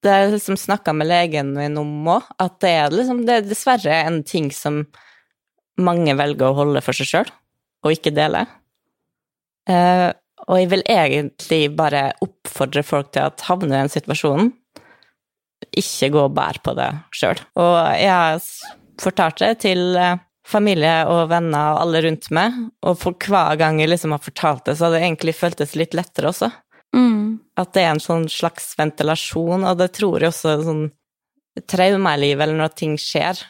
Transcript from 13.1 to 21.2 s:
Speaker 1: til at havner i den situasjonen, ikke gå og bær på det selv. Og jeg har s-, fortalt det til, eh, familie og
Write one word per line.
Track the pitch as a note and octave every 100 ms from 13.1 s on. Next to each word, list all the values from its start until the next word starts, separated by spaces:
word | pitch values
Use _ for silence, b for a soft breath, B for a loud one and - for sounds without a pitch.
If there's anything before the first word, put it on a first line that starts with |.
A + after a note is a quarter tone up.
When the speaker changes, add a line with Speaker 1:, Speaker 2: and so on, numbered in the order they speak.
Speaker 1:
til | C3+
at | C#3 -
havner | - F3+ E3 C3+
i |
den | C#3
situasjonen, | D#3 - - D#3 C#3+ A3+ - _ b b b b b _ _ _ _ -
ikke | - - - C3+
gå | D3
og | C#3
bær | C#3+ D#3 D3+
på | -
det | - B2+ D3 _
selv. | - - - -
Og | - E3+ E3+ E3
jeg | - G3
har | F3+ E3 D#3+
s-, | - - - - _ -
fortalt | F#3+ G3 E3 -
det | G3+ A3+
til, | G#3 F3+ F3+
eh, | F3+ F3+ F3+ _ _ -
familie | G#3+ G#3 F3+ D3+ E3
og | D#3 E3+